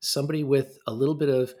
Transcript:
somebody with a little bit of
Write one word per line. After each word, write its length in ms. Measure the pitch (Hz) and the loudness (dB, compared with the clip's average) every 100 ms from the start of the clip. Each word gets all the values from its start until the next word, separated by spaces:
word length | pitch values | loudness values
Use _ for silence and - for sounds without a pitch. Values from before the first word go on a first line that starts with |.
somebody 420 | - - 143 156 | -6 -4 -2 -2
with 360 | 143 139 135 - - | 2 2 0 -8 -8
a 60 | |
little 220 | 113 139 | -2 0
bit 140 | 151 147 | 0 2
of 260 | 131 127 - | 2 0 -6